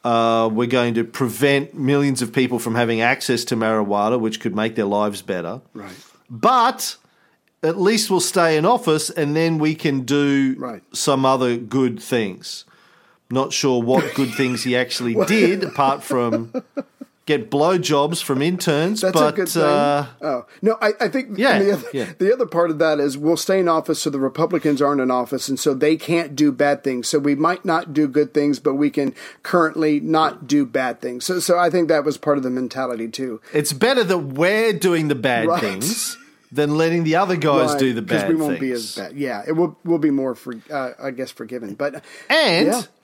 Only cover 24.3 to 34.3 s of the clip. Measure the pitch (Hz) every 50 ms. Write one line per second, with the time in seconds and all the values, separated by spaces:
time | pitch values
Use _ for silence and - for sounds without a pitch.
24.3 | - - 160 160 - 160 - 156 147 131 147 143 143 139 131 127 127 127 123 -
25.3 | - 131 - - 135 123 - 156 135 131 151 151 160 156 - - 170 170 170 139
26.3 | 143 127 151 147 135 120 147 143 143 139 - 139 131 123 117 - - 151 143 147
27.3 | 143 139 156 165 180 180 - 190 165 170 175 170 143 147 151 139 127 147 147 -
28.3 | - 151 147 147 143 123 - 143 135 139 147 143 - 151 139 135 - - - -
29.3 | - _ _ - - 175 165 156 - 156 160 151 151 147 117 120 156 156 156 147
30.3 | 127 - 147 123 143 147 139 123 113 135 127 123 117 - - 113 120 123 - -
31.3 | 185 180 160 - 175 175 175 170 156 180 170 151 160 151 143 151 139 - - 151
32.3 | 147 143 131 127 127 127 127 120 - 131 131 123 123 110 113 113 110 - 135 127
33.3 | 110 110 _ - - 151 147 - 147 131 208 240 269 254 220 175 190 175 151 139